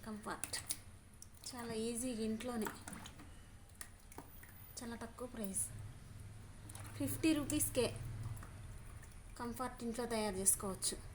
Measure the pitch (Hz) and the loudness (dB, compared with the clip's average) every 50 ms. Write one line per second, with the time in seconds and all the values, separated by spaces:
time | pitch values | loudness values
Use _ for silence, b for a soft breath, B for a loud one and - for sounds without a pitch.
0 | - 226 214 208 214 214 - - - - - - - - - - - - - - | -4 -4 -6 -4 -2 -2 0 0 0 0 0 -2 0 -2 -2 -2 -4 -12 -12 -14
1 | - - - - - - - - - - - 240 233 233 233 220 220 233 240 233 | -14 -16 -14 -14 -12 -12 -12 -8 -8 -6 -4 -4 -2 0 0 2 2 2 2 2
2 | 254 254 240 214 220 220 220 220 233 254 240 226 214 - - - - - 185 - | 2 2 2 4 4 4 2 2 2 0 2 2 2 2 0 -4 -8 -8 -8 -8
3 | - - - - - - - - - - - - - - - - - - - - | -8 -10 -10 -10 -12 -12 -12 -12 -12 -12 -14 -14 -14 -14 -8 -8 -8 -8 -8 -14
4 | - - - - - - - - - - - - - - - - 254 233 233 226 | -14 -12 -12 -12 -12 -12 -12 -12 -12 -12 -12 -12 -12 -10 -8 -6 -4 -4 -4 -4
5 | 233 226 - - 247 247 247 226 214 196 190 - - - - - - - - - | -6 -8 -4 -6 -6 -4 0 0 0 2 2 0 0 0 -2 -6 -6 -8 -8 -10
6 | - - - - - - - - - - - - - - - - - - - - | -12 -10 -10 -10 -10 -10 -10 -10 -12 -12 -12 -12 -10 -10 -8 -8 -8 -8 -2 0
7 | 285 269 - - - 320 311 294 277 - 294 302 - - - 262 233 - - - | 0 2 2 6 8 8 8 8 6 4 4 4 4 6 6 6 6 6 4 0
8 | - - - - - - - - - - - - - - - - - - - - | -4 -4 -2 -2 -2 -2 -2 -4 -6 -8 -8 -10 -8 -8 -8 -8 -8 -8 -8 -8
9 | - - - - - - - - 240 240 233 226 254 247 - - 240 233 226 247 | -10 -10 -10 -10 -10 -10 -6 -4 -2 -2 0 0 0 0 0 0 0 0 2 2
10 | 240 233 233 220 214 208 185 185 196 196 - - - 196 185 - - - 196 - | 2 4 4 4 4 4 4 8 8 8 8 8 4 0 0 2 2 2 2 2
11 | - - | -4 -8